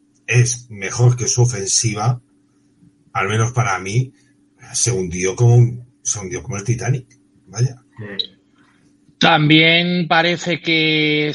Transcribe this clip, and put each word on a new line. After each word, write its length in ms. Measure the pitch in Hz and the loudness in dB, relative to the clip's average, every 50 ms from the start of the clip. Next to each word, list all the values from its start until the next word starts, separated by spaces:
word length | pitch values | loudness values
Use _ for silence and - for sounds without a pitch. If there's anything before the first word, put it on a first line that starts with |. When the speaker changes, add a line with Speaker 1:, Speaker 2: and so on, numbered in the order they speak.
| _ _ _ _ _ | _ _ _ _ _
Speaker 1:
es 420 | - 110 123 120 120 - - - - | 0 2 2 2 2 0 -6 -10 -16
mejor 460 | 107 101 98 - - 117 123 123 123 - | -14 -10 -10 -8 -2 2 2 2 2 2
que 100 | 110 98 | -2 -2
su 140 | - 127 | 0 2
ofensiva, 800 | 120 104 104 98 98 95 - - - 113 104 104 107 120 123 - - _ _ _ _ _ _ _ _ _ _ _ - - _ _ _ _ | 0 0 0 -2 -4 -2 -2 -2 -2 -2 -2 -2 -2 -2 -2 -4 -6 _ _ _ _ _ _ _ _ _ _ _ -20 -20 _ _ _ _
al 160 | - 98 95 98 | -6 -4 -2 0
menos 240 | 107 110 113 113 | 0 0 0 0
para 260 | - 127 110 101 95 90 | 0 -2 -2 0 -2 -4
mí, 360 | 92 95 104 123 131 - - _ _ _ _ _ _ _ _ _ - - | -4 -4 -2 -2 -2 -4 -6 _ _ _ _ _ _ _ _ _ -18 -12
se 200 | - - - 117 | -6 -4 -2 -2
hundió 440 | 95 95 92 87 85 90 90 95 95 | -2 -2 -4 -4 -4 -4 -4 -4 0
como 200 | - 120 120 120 123 | 2 4 6 6 6
un, 280 | 120 - - - - - _ _ | 6 4 2 -4 -14 -18 _ _
se 180 | - - - 104 | -8 -8 -8 -8
hundió 220 | 92 90 87 90 | -8 -10 -10 -10
como 140 | 78 - 98 101 | -10 -10 -10 -8
el 60 | - | -4
Titanic. 420 | - 113 - 95 117 147 - - _ _ _ _ _ _ _ _ | -4 -4 -2 -2 -2 -4 -4 -6 _ _ _ _ _ _ _ _
Vaya. 300 | - 95 104 123 - - - _ _ _ - | -14 -6 -4 -4 -4 -4 -8 _ _ _ -18
Speaker 2:
Sí. 400 | 107 101 101 95 - - _ _ _ _ _ _ _ _ _ _ _ _ _ _ _ _ _ - | -16 -12 -10 -12 -12 -12 _ _ _ _ _ _ _ _ _ _ _ _ _ _ _ _ _ 0
Speaker 3:
También 880 | - 170 165 156 151 147 156 156 160 165 165 170 175 175 180 180 175 151 | 2 2 4 4 4 4 6 6 6 4 4 2 2 0 0 -2 0 0
parece 520 | 175 165 165 175 175 165 - 175 170 156 | 2 2 2 2 0 -2 -4 -4 -6 -4
que 680 | - 170 165 160 156 156 156 156 151 151 151 151 151 151 143 | -2 -2 0 0 2 2 0 0 0 0 0 0 -2 -2 -4